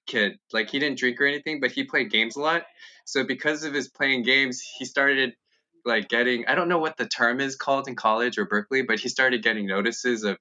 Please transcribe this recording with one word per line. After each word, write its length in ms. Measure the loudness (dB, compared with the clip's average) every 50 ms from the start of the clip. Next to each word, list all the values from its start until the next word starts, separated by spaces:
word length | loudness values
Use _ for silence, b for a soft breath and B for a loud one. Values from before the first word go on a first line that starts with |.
| -10 -4
kid. 260 | 0 2 2 2 0 -4 _ _
Like, 180 | -4 -2 -2 -2
he 100 | -2 -2
didn't 180 | 0 0 -2 0
drink 220 | 0 0 0 2
or 40 | 0
anything, 340 | 0 0 -2 -4 -6 -4 -2
but 100 | -2 -2
he 120 | -2 -2 -6
played 260 | -2 -2 -2 -2 2
games 240 | 2 2 2 0 -2
a 60 | -2
lot. 220 | 0 0 0 0 -2 -6 B B B B B B B
So 180 | -4 -2 -2 0
because 380 | 0 -2 -2 0 -2 -2 -2 -4
of 100 | -4 -4
his 160 | -4 -4 -4
playing 340 | _ -2 0 0 2 2 2
games, 380 | 2 4 4 2 2 -2 -6
he 240 | -10 -14 -12 -12 -10
started, 480 | -6 0 2 2 4 4 2 2 0 -2 _ _ _ _ _ _ _ _ _ -2
like, 240 | 0 0 0 0 0
getting, 360 | 0 2 2 2 2 0 0 0
I 80 | 0
don't 140 | 2 2 2
know 100 | 2 2
what 180 | 2 0 -2 -4
the 80 | -6 -4
term 320 | -2 0 2 2 2 2
is 160 | -2 -4 -4
called 320 | -6 -2 0 0 0 0 -4
in 80 | -6
college 420 | -2 2 2 2 2 2 0 0 -2
or 80 | -2
Berkeley, 360 | 0 0 -2 -2 0 0 0
but 180 | 0 0 0 -2
he 100 | -2 -4
started 340 | 0 2 2 2 2 2 2
getting 220 | 0 0 0 0 -2
notices 560 | 0 0 0 0 -2 -2 0 0 0 0 0
of, 140 | -2 -2 -4